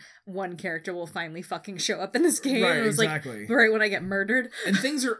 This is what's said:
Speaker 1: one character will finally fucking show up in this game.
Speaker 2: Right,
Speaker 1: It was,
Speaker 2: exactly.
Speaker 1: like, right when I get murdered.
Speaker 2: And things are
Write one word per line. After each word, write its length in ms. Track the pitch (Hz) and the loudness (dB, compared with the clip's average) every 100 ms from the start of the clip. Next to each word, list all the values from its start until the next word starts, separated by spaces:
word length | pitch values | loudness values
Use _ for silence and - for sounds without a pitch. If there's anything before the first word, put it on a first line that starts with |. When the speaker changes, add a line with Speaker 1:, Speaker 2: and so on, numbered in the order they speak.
| - - - | -16 -20 -12
Speaker 1:
one 300 | 190 185 170 | -8 -6 -6
character 360 | 190 160 165 | -6 -6 -6
will 140 | 175 170 | -6 -6
finally 340 | 185 165 160 | -6 -8 -8
fucking 360 | - 170 - 185 | -8 -8 -8 -6
show 160 | - 180 | -2 -2
up 160 | 190 - | -2 2
in 60 | |
this 180 | 330 - | 4 4
game. 220 | 277 277 | 0 2
Speaker 2:
Right, 160 | - - | 4 4
Speaker 1:
It 40 | 220 | 2
was, 140 | 214 | 2
Speaker 2:
exactly. 480 | - 151 135 117 151 | 2 0 -6 -10 0
Speaker 1:
like, 20 | |
right 220 | 233 226 | 4 6
when 100 | 220 | 6
I 60 | 214 | 0
get 160 | 196 | -2
murdered. 480 | 180 196 196 254 240 - - | -2 -2 2 0 -2 -6 0
Speaker 2:
And 100 | 196 | 2
things 260 | 254 294 247 | 2 0 -2
are 100 | 220 | -2